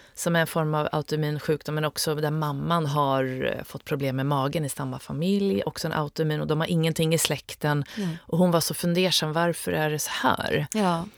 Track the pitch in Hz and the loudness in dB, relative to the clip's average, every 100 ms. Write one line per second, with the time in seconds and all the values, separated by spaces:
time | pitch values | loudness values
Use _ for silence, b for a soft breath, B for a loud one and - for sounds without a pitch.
0 | B - 170 170 160 170 156 151 151 156 | B -6 0 2 2 0 0 0 0 -2
1 | - 156 151 151 - 151 - 151 151 - | -2 -2 0 -2 0 -2 0 -2 -2 -2
2 | - 151 151 156 151 139 151 170 147 147 | -2 0 0 0 -2 -2 0 0 2 2
3 | 139 135 131 131 131 - - - - 143 | 2 2 0 0 -2 -2 -8 -12 -4 -2
4 | 139 131 135 139 135 165 143 - 135 127 | 0 0 0 2 0 0 -4 -4 -6 -8
5 | - 139 175 202 196 196 - - 165 - | -8 -2 0 2 2 0 -2 -4 -4 -2
6 | 147 - 156 151 151 156 165 170 160 160 | -2 0 0 0 0 0 2 2 2 2
7 | 160 165 - 147 - - 151 147 139 - | 2 4 2 -2 -6 -4 0 0 -2 -4
8 | 185 160 - 165 180 170 - - 175 170 | -4 -4 -4 2 4 4 0 -2 0 2
9 | 185 - 156 156 170 165 - 165 151 151 | 2 2 0 0 0 0 -2 0 0 0
10 | - - - - - 113 151 220 190 170 | -4 0 0 2 0 0 0 0 0 0
11 | 180 | -4